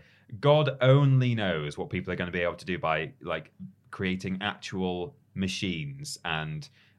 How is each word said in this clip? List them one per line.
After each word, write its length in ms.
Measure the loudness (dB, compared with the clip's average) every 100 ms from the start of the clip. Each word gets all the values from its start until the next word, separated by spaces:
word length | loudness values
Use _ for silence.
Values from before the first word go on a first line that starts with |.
| -14 _ -18 0
God 380 | 4 6 4 4
only 560 | 6 8 8 6 4 2
knows 420 | 0 0 -2 -6
what 120 | -4
people 240 | -4 -2
are 20 | -4
gonna 160 | -2
be 80 | 0
able 140 | -2 -2
to 100 | -4
do 120 | -2
by, 340 | 0 0 -2 -8
like, 320 | -8 -6 -8 -16 -16 -18 -14
creating 460 | -4 -2 -2 -4 -4
actual 760 | -4 -6 -8 -4 -2 -4 -6 -10 _
machines 840 | -4 -4 -2 -4 -4 -6 -10 -12 -10
and 460 | -6 -4 -4 -8 -12 _ _